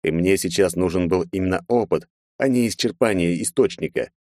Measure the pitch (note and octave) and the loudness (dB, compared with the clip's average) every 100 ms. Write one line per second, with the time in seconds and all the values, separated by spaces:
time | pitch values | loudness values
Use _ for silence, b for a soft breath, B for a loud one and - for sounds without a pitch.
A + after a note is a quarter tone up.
0 | - E2 F2+ F#2+ F#2 F2 F#2+ F2 F2+ F2+ | -2 0 2 0 0 0 0 2 0 0
1 | F2 F#2 E2+ F#2+ F#2 F#2 - A#2+ G2+ E2+ | 0 0 -2 -4 -2 -2 0 -2 0 -2
2 | - _ _ - C#3 B2 A#2 - A#2+ - | -4 _ _ -2 0 2 0 -2 -6 0
3 | A#2 F#2+ E2+ F2 A2 - A2 - - - | 0 2 0 0 -2 0 0 0 -6 -4
4 | A#1 _ | -6 _